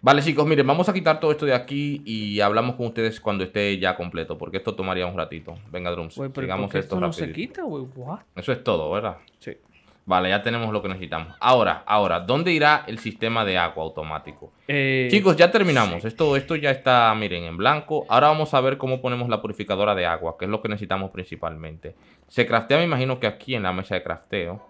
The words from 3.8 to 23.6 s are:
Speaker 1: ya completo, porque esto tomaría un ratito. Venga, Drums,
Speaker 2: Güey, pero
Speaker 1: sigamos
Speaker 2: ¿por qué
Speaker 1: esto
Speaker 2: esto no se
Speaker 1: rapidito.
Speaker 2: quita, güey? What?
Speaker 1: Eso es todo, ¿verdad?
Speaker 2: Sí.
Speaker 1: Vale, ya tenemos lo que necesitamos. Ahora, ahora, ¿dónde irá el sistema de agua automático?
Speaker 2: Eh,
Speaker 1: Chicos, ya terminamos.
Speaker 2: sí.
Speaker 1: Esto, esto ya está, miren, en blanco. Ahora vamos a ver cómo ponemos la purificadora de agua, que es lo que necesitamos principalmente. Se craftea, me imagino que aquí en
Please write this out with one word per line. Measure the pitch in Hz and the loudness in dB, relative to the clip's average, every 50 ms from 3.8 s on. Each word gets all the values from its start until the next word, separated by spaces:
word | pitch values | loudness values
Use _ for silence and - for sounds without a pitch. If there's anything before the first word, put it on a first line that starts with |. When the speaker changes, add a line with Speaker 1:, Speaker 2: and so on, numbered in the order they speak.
Speaker 1:
ya | 95 92 90 | 0 -2 -2
completo, | - 87 87 - 82 80 - 85 80 | -2 -6 -6 -6 -6 -6 -6 -8 -10
porque | 85 82 82 95 | -10 -6 -6 -6
esto | - - 101 | -6 -6 -6
tomaría | - 95 95 92 92 90 90 | -4 -4 -4 -2 -2 -2 -4
un | 92 | -4
ratito. | 92 80 78 80 82 80 - 82 - - - 78 | -6 -6 -6 -8 -14 -14 -14 -16 -16 -18 -12 -12
Venga, | 90 87 87 | -8 -6 -6
Drums, | 87 87 82 80 - | -6 -6 -8 -10 -10
Speaker 2:
Güey, | - 135 135 | -10 -10 -10
pero | 135 - - | -8 -8 -6
Speaker 1:
sigamos | 90 92 95 101 | -6 -4 -4 -4
Speaker 2:
¿por | 98 - | -4 -4
qué | 98 | -6
Speaker 1:
esto | 95 - 92 | -4 -4 -4
Speaker 2:
esto | 92 85 | -2 -2
no | 82 80 | -4 -4
se | - 82 | -4 -8
Speaker 1:
rapidito. | 73 80 - 202 277 - | -8 -6 -8 -10 -10 -8
Speaker 2:
quita, | - 359 | -10 -8
güey? | 277 170 143 131 127 131 | -8 -8 -8 -10 -12 -14
What? | 135 123 127 170 - - _ _ | -16 -12 -12 -12 -12 -14 _ _
Speaker 1:
Eso | 180 - - 127 | -12 -6 -4 -4
es | 123 - | -4 0
todo, | 123 104 82 78 76 87 | 0 0 0 0 -2 -2
¿verdad? | 101 110 107 87 - _ _ _ _ | -2 -2 -4 -8 -8 _ _ _ _
Speaker 2:
Sí. | - - - - _ _ _ _ _ _ _ _ _ | -16 -16 -16 -16 _ _ _ _ _ _ _ _ _
Speaker 1:
Vale, | - 92 90 90 - | 0 0 2 2 2
ya | 101 101 | 0 0
tenemos | 101 117 117 117 117 110 107 | 0 -2 -2 -2 -2 -2 -4
lo | 104 - | -4 -4
que | 98 | -4
necesitamos. | 92 92 92 80 80 80 82 82 - - | -8 -8 -8 -8 -8 -8 -8 -10 -12 -2
Ahora, | - 117 131 123 110 95 80 80 - | 4 4 6 6 6 4 2 0 -2
ahora, | - 104 107 104 92 82 87 | 2 2 4 4 4 2 0
¿dónde | 90 90 123 143 170 185 170 | 0 0 0 0 2 2 2
irá | 156 147 147 151 143 - | 4 6 6 4 4 2
el | - 110 110 | -6 -10 -8
sistema | - 113 101 - - 113 113 117 110 | -8 -10 -8 -4 -4 -2 0 0 0
de | 101 92 92 | 2 2 2
agua | 87 85 80 80 80 | 0 0 -2 -6 -8
automático? | 80 - - 78 78 78 78 - 76 73 - - - _ _ _ - | -6 -6 -8 -8 -8 -8 -10 -10 -12 -18 -18 -20 -20 _ _ _ -4
Speaker 2:
Eh, | 139 143 139 135 135 131 127 123 | -2 0 0 0 2 0 2 4
Speaker 1:
Chicos, | 127 208 190 202 233 | 2 4 6 6 8
ya | 240 254 262 | 8 6 6
terminamos. | 262 226 202 180 151 131 113 98 85 87 - | 8 4 4 4 4 4 4 2 0 -4 -6
Speaker 2:
sí. | 113 | -8
Speaker 1:
Esto, | 113 - 165 151 139 | -2 0 2 2 2
esto | 135 131 - 165 | 2 0 -2 -4
ya | 151 147 143 | -2 0 0
está, | 135 131 - 131 127 123 117 113 110 | 0 0 2 4 6 6 6 6 4
miren, | 107 107 101 90 87 85 | 2 0 -2 -4 -4 -6
en | 82 82 | -6 -6
blanco. | 85 98 123 147 151 147 - 156 147 - - | 0 2 2 2 2 -2 -4 -6 -6 -2 2
Ahora | 104 123 143 151 | 4 6 6 6
vamos | 156 156 156 147 - | 4 4 0 2 2
a | 139 | 2
ver | 127 135 139 135 | 2 2 0 0
cómo | - 131 131 131 127 | -2 -4 -4 -2 -2
ponemos | 127 123 123 123 120 | -2 -2 -2 -2 -2
la | 113 104 - | -2 -2 -2
purificadora | 110 101 - 104 90 101 92 101 104 104 | -6 -8 -8 -4 -4 0 0 2 2 2
de | 95 90 | 2 0
agua, | 85 85 80 85 82 80 - | 0 -2 -2 -4 -6 -6 -6
que | 90 | -6
es | 95 | -4
lo | 104 107 - | -4 -4 -4
que | 110 | -4
necesitamos | 104 101 104 95 95 95 95 95 | -6 -6 -4 -4 -4 -4 -4 -6
principalmente. | - 92 90 - - 80 - 82 80 78 80 80 80 82 _ 78 - _ _ _ _ _ _ _ | -8 -10 -12 -12 -10 -8 -8 -8 -8 -8 -14 -14 -14 -14 _ -16 -18 _ _ _ _ _ _ _
Se | - - 120 | -2 -2 0
craftea, | - - 113 110 - 135 156 | 2 2 0 2 2 2 2
me | 170 | 2
imagino | 170 156 127 127 131 127 120 | 2 0 0 0 -2 -2 -2
que | - | -2
aquí | 107 101 - - - 131 | -4 -4 -4 -10 -8 -6
en | 117 | -4